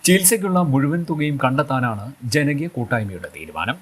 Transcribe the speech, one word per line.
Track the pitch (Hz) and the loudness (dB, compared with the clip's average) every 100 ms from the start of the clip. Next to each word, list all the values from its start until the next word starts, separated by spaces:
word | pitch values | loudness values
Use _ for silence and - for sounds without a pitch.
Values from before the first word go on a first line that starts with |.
| - | 6
ചികിത്സയ്ക്കുള്ള | 190 185 226 190 180 165 | 4 4 2 2 2 4
മുഴുവൻ | 135 143 170 170 | 2 2 -2 -2
തുകയും | 151 151 143 | -2 -2 0
കണ്ടെത്താനാണ് | 131 131 135 131 123 104 107 135 123 143 | 2 2 0 0 -2 -4 -8 -10 -2 0
ജനകീയ | 143 143 170 127 | 2 0 -4 -6
കൂട്ടായ്മയുടെ | 117 120 104 90 82 78 | -2 -2 -2 -8 -12 -14
തീരുമാനം. | 78 78 92 170 | -12 -6 -4 -6